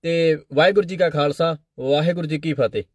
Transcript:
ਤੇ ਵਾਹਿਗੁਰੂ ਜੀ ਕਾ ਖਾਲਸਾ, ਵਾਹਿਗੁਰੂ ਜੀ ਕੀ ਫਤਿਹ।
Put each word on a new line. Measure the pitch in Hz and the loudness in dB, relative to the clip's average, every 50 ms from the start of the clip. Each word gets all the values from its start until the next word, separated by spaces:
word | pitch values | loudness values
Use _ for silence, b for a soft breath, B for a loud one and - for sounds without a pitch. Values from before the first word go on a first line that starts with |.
ਤੇ | - 165 165 165 165 160 156 147 - _ 135 | -2 -2 0 2 2 2 2 0 -4 _ 2
ਵਾਹਿਗੁਰੂ | 143 160 185 202 202 202 | 4 4 4 4 2 0
ਜੀ | 170 190 | 0 -2
ਕਾ | 170 185 165 | -2 -2 0
ਖਾਲਸਾ, | 147 147 147 143 143 - 165 165 160 151 _ _ _ - | 0 0 0 0 0 0 -2 -2 -2 -6 _ _ _ -8
ਵਾਹਿਗੁਰੂ | 127 131 143 147 156 170 170 175 165 | -2 0 0 2 2 0 -2 -2 -4
ਜੀ | 151 156 151 | -6 -6 -4
ਕੀ | 151 165 147 | -4 -4 -2
ਫਤਿਹ। | 139 123 107 - 107 - _ | 0 -2 -2 -2 -6 -8 _